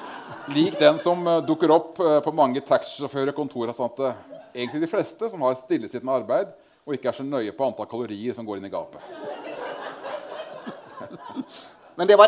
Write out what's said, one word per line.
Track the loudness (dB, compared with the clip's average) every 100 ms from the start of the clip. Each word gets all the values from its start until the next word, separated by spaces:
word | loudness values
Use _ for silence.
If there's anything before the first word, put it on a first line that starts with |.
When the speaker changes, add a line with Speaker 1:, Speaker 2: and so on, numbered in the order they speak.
| -14 -14 -14 -14 -2
Speaker 1:
Lik | 2 2 6
den | 6 6
som, | 2 2 2
eh, | 2 2
dukker | 2 6
opp, | 6 4 0
eh, | 4 4
på | 2 2
mange | 2 2 2
taxisjåfører, | 2 2 -8 -6 -2 -2
kontoransatte. | -2 -4 -4 -4 -2 -4 -2 -4 -4 -12 -20 -12
Egentlig | -6 -4 -2
de | 0
fleste | 0 -2 -4 -6
som | 0
har | 0 0
stillesittende | 0 -2 -2 -6 -2 -2
arbeid | 0 0 0 -8 _ _ -8
og |
ikke | -4 -4
er | -4
så |
nøye | -4 -4 -4 -2
på | -2
antall | -2 -8
kalorier | -6 -6 -6 -6 -8
som | -8
går | -8
inn | -6
i |
gapet. | -8 -8 -14 -16 -14 -12 -12 -12 -10 -10 -10 -12 -12 -10 -10 -10 -12 -12 -14 -14 -16 -18 -16 -16 -16 -14 -12 -12 -12 -18 -20 -12 0
Speaker 2:
Men | 6
det |
var | 10